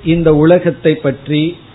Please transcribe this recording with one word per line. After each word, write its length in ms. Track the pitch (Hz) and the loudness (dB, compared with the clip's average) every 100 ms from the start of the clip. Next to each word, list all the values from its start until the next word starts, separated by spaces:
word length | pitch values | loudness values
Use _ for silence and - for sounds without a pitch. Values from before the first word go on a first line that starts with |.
| 170 | -4
இந்த 300 | 170 160 151 | 0 2 2
உலகத்தை 600 | 160 180 175 131 160 156 | 4 2 0 -2 -2 -2
பற்றி 640 | 139 123 - 151 160 175 - | -4 -6 -6 -4 -4 -6 -18